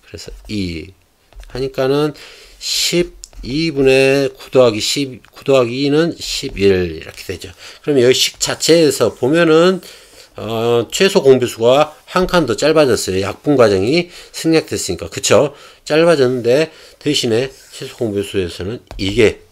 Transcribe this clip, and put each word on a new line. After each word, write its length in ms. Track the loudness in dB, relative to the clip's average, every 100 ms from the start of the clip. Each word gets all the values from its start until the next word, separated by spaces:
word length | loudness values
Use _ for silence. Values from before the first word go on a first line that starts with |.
| _
그래서 260 | -18 -18 -20 -10
이 380 | -8 -6 -8 -14 _ _ _ _ -20 -16
하니까는 640 | -8 -8 -4 -2 0 -2 -6 -20 -20 -20 -14
십이분의 1700 | -8 -6 -2 -2 -4 -8 -20 -16 -8 -4 -4 2 4 4 4 2 -2
구 160 | -6 0
더하기 300 | 4 4 2
십, 400 | -4 -4 -6 -10 _
구 120 | -10
더하기 400 | 0 2 2 -2
이는 300 | 0 0 0 -4
십일, 760 | -10 -8 -8 0 2 2 -2 -6
이렇게 220 | -16 -16
되죠. 260 | -14 -12 -14 -18 -20 -10
그럼 180 | 0 2
여기 140 | 4
식 240 | 2 -2 -4
자체에서 760 | -8 -6 2 4 4 2 -2
보면은, 680 | 0 -2 2 4 4 2 0 -8 -20 -20 -20 -20 -14
어, 520 | -8 -4 0 0 -2
최소 320 | -2 0 4
공배수가 760 | 4 4 2 0 2 4 2 -4 _
한 200 | -2 0
칸 200 | 0 0
더 100 | 0
짧아졌어요. 640 | 2 2 2 2 -2 -4
약분 360 | -4 -6 -2 4
과정이 540 | 4 4 0 -2 -4 -14 -18
생략됐으니까. 800 | -6 0 0 0 -8 -6 -8 -10
그쵸? 460 | -8 2 2 2 -4 -20 -20
짧아졌는데 880 | -2 0 2 2 2 0 0 2 0 -6 -20 _
대신에 500 | -4 -2 0 -2 -2 -10 -20
최소 240 | -18 -16 -8
공배수에서는 840 | -4 -4 -4 -4 -6 -8 -10 -10 _ -6
이게 440 | -4 2 2 2 _